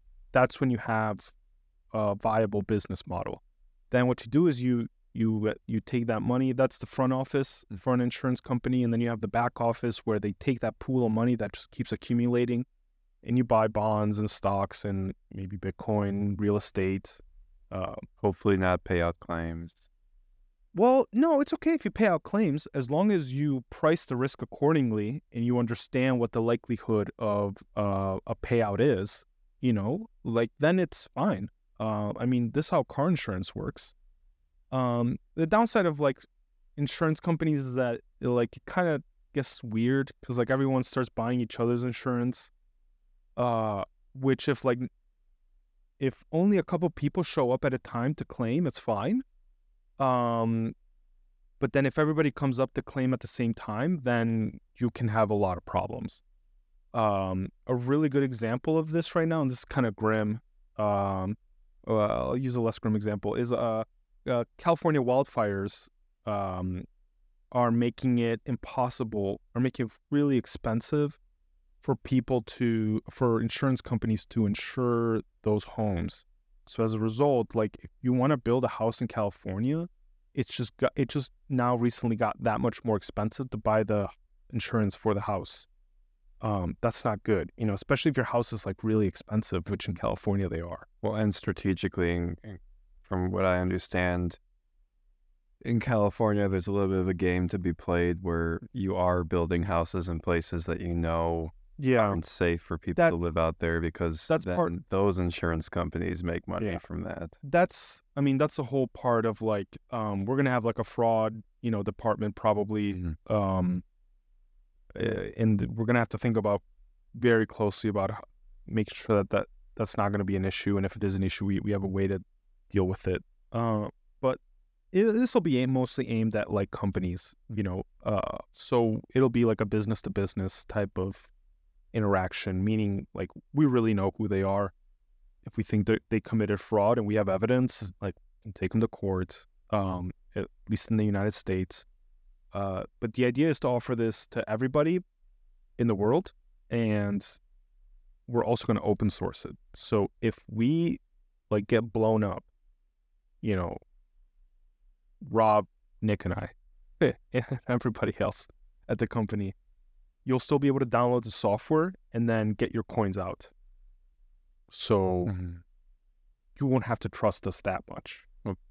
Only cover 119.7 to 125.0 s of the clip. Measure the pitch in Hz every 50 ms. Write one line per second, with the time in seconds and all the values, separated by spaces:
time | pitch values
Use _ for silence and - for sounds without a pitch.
119.7 | - - 113 - - - 104 101 101 101 98 92 98 95 92 95 - - - 101
120.7 | 101 98 95 98 - 110 104 98 95 95 98 92 - - 101 98 98 98 - 104
121.7 | 101 98 95 98 95 98 98 95 98 92 95 _ _ _ _ _ _ _ _ _
122.7 | - 101 92 90 92 - - 95 90 - - _ _ _ _ - - 117 117 113
123.7 | 110 104 104 - - _ _ _ _ _ - 131 131 - _ _ _ _ _ _
124.7 | _ _ _ _ - 185